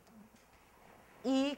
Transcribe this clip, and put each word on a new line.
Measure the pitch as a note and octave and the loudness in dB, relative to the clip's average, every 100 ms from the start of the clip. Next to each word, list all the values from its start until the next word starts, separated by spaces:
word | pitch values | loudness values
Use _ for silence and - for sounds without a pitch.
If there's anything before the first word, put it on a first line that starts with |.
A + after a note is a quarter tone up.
| - A3+ G#3+ - - - - - - - - - | -20 -20 -20 -20 -20 -20 -20 -20 -20 -20 -20 -8
y | A#3+ C4+ C#4 | -2 0 0